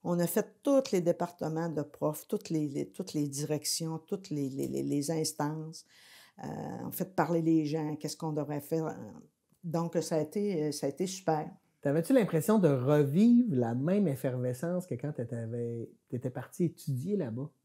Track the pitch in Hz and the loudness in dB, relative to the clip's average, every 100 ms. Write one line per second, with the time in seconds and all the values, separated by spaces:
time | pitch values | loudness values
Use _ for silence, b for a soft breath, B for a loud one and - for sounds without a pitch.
0 | 170 175 170 - 208 _ 269 269 262 185 | 0 0 2 0 -2 _ 4 4 4 2
1 | 170 170 175 - 156 160 170 151 147 - | 2 0 -2 -4 -4 -2 -2 -4 -6 -2
2 | 151 151 - 208 - 160 147 143 143 - | -4 -4 -6 -6 -2 -2 -2 -4 -8 -8
3 | 185 156 147 139 151 151 - - 160 160 | -6 -4 -2 -4 -4 -4 -2 -4 -4 -6
4 | _ 190 190 151 135 135 135 135 139 143 | _ -10 -6 -4 -4 -4 -4 -2 -2 -2
5 | 143 160 156 - 147 156 156 160 - b | 0 -2 -2 -2 -4 -4 -10 -14 -20 b
6 | b b b - - - - 120 123 - | b b b -14 -10 -8 -8 -8 -8 -8
7 | 180 - 156 170 160 160 147 160 151 147 | -4 0 2 2 4 4 4 -2 -2 -4
8 | 151 - 160 151 143 143 - 160 156 - | -8 -6 -4 -4 -4 -6 -2 -2 -2 -6
9 | 107 - - _ _ _ 170 165 170 170 | -14 -16 -20 _ _ _ -4 -2 0 -2
10 | 156 160 151 214 208 170 151 143 143 - | 0 0 0 -2 -2 0 -2 -2 -4 -2
11 | 190 - - 156 151 - _ _ 143 151 | -6 -2 -2 -2 -4 -14 _ _ 0 0
12 | 160 269 190 160 151 220 170 135 127 147 | 4 4 6 2 4 6 6 4 6 6
13 | 143 156 226 240 247 131 117 120 147 202 | 6 6 8 8 6 2 2 0 2 2
14 | 180 135 135 123 123 123 165 180 175 120 | 2 0 -2 0 -2 -2 -2 -4 -4 -6
15 | 143 151 117 120 113 120 117 117 110 - | -6 -6 -6 -6 -6 -4 -4 -6 -10 -14
16 | _ 123 127 127 123 - 170 - - 127 | _ -6 -6 -8 -12 -2 -2 -2 -6 -4
17 | 165 202 131 113 151 _ | -2 -2 -2 -6 -8 _